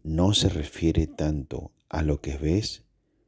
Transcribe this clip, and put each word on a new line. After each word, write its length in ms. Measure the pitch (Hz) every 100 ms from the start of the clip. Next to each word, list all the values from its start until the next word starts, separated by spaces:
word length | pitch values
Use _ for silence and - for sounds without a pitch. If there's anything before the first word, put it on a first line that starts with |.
no 300 | 80 80 92
se 160 | 107 92
refiere 580 | 90 76 - 82 80 80
tanto 680 | - 78 76 65 65 71 - _
a 120 | -
lo 200 | 78 71
que 160 | 71 69
ves 480 | 73 95 110 - _ _ _ _